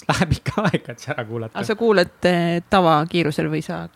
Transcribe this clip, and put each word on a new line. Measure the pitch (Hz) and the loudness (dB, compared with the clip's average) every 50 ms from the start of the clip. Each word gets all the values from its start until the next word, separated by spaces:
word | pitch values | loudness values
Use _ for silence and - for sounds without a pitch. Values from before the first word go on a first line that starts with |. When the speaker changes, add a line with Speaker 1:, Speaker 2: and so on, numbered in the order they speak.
Speaker 1:
<laughs> | - - | -2 -2
läheb | 147 - 185 156 139 - | 0 0 2 0 0 -2
ikka | - - - - 214 | -2 -6 -4 -2 0
aega, | 185 - 156 - - 120 | 0 0 -2 -4 -6 -16
et | - - | -12 -10
see | - 151 | -8 -6
ära | - 117 104 | -6 -6 -6
kuulata. | 117 117 113 110 - | -6 -8 -8 -8 -8
Speaker 2:
Aga | 196 202 - | -6 -4 -4
sa | 220 208 | -2 0
kuulad, | 233 226 208 185 180 - - - - | 2 2 4 4 2 0 -2 -2 0
eh, | 180 180 170 170 170 170 175 175 | 2 2 2 0 0 -2 -2 -2
tavakiirusel | - - 196 180 165 160 151 156 165 - 175 160 151 151 - 160 151 | 0 2 4 4 6 4 4 2 0 0 0 0 0 0 -2 -4 -2
või | 156 156 160 | -2 -4 -6
sa | - 170 165 170 170 _ | -6 -8 -10 -10 -12 _